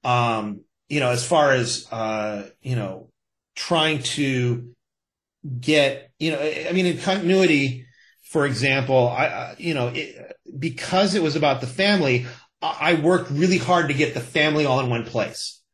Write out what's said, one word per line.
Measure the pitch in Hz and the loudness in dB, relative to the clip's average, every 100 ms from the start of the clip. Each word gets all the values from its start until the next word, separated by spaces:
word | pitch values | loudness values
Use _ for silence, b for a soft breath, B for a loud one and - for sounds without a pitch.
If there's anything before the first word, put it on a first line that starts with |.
Um, | 127 123 117 113 104 101 _ _ _ | 2 2 2 0 -4 -10 _ _ _
you | 147 | -2
know, | 127 | 0
as | 123 - | 0 2
far | 165 147 | 4 4
as, | 131 117 - - | 4 0 -4 -8
uh, | 113 110 110 107 104 101 _ | -6 -4 -2 -4 -6 -10 _
you | 131 123 | -4 -4
know, | 101 95 - _ _ _ _ - | -4 -8 -16 _ _ _ _ -12
trying | - 170 156 151 | -2 0 2 0
to | 123 - 143 131 123 120 - _ _ _ _ _ _ _ 147 123 | -4 -2 0 0 0 -2 -6 _ _ _ _ _ _ _ -10 -8
get, | 123 151 139 135 - _ | 2 4 4 0 -14 _
you | 156 | -4
know, | 147 | -2
I, | 151 151 160 | -4 -4 -2
I | |
mean, | 180 180 | 0 0
in | 143 | 0
continuity, | 196 190 170 190 185 147 135 123 B B B B | -2 -2 2 4 6 4 2 -4 B B B B
for | - 160 143 | -4 0 0
example, | 113 135 135 127 131 120 | 0 0 0 2 2 2
I, | 120 147 | 0 -2
I, | - - - | -4 -12 -8
you | 170 | -6
know, | 147 123 | -2 -4
it, | 139 156 - - - - 143 | -4 -10 -14 -20 -20 -18 -8
because | 156 - - 185 202 | -8 -8 -2 0 2
it | 202 | 2
was | 160 147 | 0 2
about | 151 127 | 0 0
the | 123 | -4
family, | - 196 202 147 123 123 B B _ | 0 2 4 4 2 -2 B B _
I, | 160 - | -6 -2
I | 151 170 | 0 2
worked | 147 180 - | 4 2 0
really | 143 180 180 | 0 2 2
hard | - 180 147 | 2 2 2
to | |
get | 135 151 | 0 0
the | 135 | -2
family | 123 160 151 151 147 | -4 0 2 2 2
all | 131 | 2
in | 131 | 0
one | 117 117 | -2 -2
place. | 120 101 - - - _ | -4 -4 -6 -14 -16 _